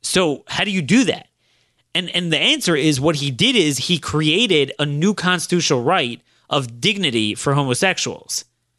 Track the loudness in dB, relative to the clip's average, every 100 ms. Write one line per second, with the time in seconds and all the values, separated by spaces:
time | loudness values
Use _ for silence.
0 | 0 0 2 -2 -6 -4 -2 -2 2 4
1 | 4 -2 -8 _ _ _ _ _ _ -6
2 | -4 -4 0 0 2 0 2 2 2 2
3 | 2 0 -4 0 2 4 2 0 -2 -4
4 | -2 0 2 2 2 2 0 -2 -4 0
5 | 0 0 0 -2 0 -2 0 0 0 0
6 | -2 -8 _ _ _ -4 -4 -2 -2 0
7 | 0 0 -2 -2 0 0 0 0 0 -2
8 | -6 -8 -10 -10 -10 _ _